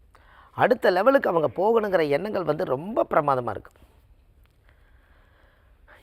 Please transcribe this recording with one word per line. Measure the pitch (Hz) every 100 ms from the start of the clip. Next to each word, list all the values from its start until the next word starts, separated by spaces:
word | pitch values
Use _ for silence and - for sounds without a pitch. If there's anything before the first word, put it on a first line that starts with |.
| _ _ _ - -
அடுத்த | - 165 254 226
லெவலுக்கு | 180 220 269 214
அவங்க | 170 147
போகணுங்கிற | 156 208 233 208 180 151
எண்ணங்கள் | 143 202 202
வந்து | 156 151 180
ரொம்ப | 131 185 254 -
பிரமாதமா | 175 147 131 117
இருக்கு. | 98 - _ _ _ _ _ _ _ _ _ _ _ _ _ _ _ _ _ _ _ _ _ _ -